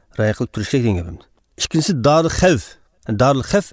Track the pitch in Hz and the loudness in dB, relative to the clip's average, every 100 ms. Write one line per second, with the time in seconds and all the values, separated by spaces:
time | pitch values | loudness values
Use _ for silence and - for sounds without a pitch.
0 | _ - 107 104 120 - 101 139 117 92 | _ -4 -2 -2 -6 -6 -2 0 0 -2
1 | 85 - _ _ _ - - 160 156 143 | -4 -14 _ _ _ -10 -4 -2 0 0
2 | 135 156 160 - 185 131 - - _ _ | 2 4 2 2 2 2 -2 -16 _ _
3 | - 104 127 135 - 202 - | -4 0 2 2 0 -2 -2